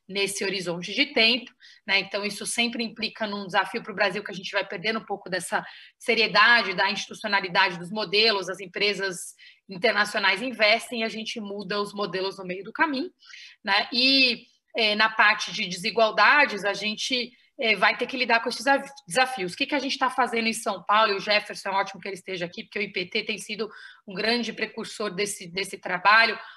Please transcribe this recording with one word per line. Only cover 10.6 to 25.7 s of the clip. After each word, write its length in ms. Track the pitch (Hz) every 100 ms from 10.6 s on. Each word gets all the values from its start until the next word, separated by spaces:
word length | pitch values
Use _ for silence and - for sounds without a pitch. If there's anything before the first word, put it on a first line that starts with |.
| 208 226 - 240
e 20 | 220
a 40 |
gente 300 | 214 220 233
muda 420 | 202 202 185 208
os 120 | 202
modelos 440 | 202 202 185 190 196
no 80 | 185
meio 200 | 185 190
do 80 |
caminho, 360 | - 320 262 359 - - - - -
né? 240 | 208 202 -
E, 520 | 240 262 269 254 196 - _ _ 254
é, 180 | 214 208
na 140 | 220
parte 440 | - 208 214 -
de 120 | 180 190
desigualdades, 960 | 180 214 208 220 208 214 285 220 202 202
a 80 |
gente, 580 | 185 208 214 - 254 240 - _ -
é, 160 | 226 196
vai 200 | 214 220
ter 120 | 240
que 100 | 262
lidar 220 | 240 233
com 80 | 254
esses 140 | -
desaf-, 280 | 226 277 277 - -
desafios. 460 | 185 254 - 180
O 20 | -
que 120 | 269
que 80 | 294
a 40 |
gente 180 | 262 -
tá 120 | 254
fazendo 380 | 254 233 233 226
em 60 |
São 300 | 226 233 185
Paulo? 300 | - 208 220
E 20 | 196
o 40 |
Jefferson, 500 | 208 208 208 - 202
é 40 |
ótimo 280 | 190 196 180
que 60 | 202
ele 80 | 185
esteja 300 | - 185 175
aqui, 180 | 226
porque 160 | - 208
o 20 |
I 100 | 202
P 140 | 202 180
T 180 | 220
tem 140 | 214 202
sido 320 | - 202 220 - - - -
um 60 | 190
grande 360 | 214 240 220
precursor 600 | 170 214 226 196 - 208
desse, 360 | 180 208 - 180
desse 300 | 180 196